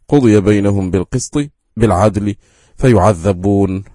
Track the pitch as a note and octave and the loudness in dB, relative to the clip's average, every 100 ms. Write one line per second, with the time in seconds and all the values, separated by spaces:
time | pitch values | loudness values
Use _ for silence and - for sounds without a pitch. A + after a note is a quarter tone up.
0 | - D3 A#2+ G#2+ F#2+ G#2 G2+ G2 F#2 F2+ | -2 2 4 4 2 0 0 -2 -2 -4
1 | F2 B2+ - D3+ C#3+ _ _ - A2 F2 | -4 -8 -6 -8 -8 _ _ -2 0 2
2 | G#2+ G2+ G#2 G2+ _ _ _ - C3 G#2+ | 0 0 -6 -8 _ _ _ -2 2 4
3 | F#2+ F2+ F2 F2+ F#2+ G2+ G2 F#2+ G2 | 2 0 -4 -4 -2 0 -2 -4 -10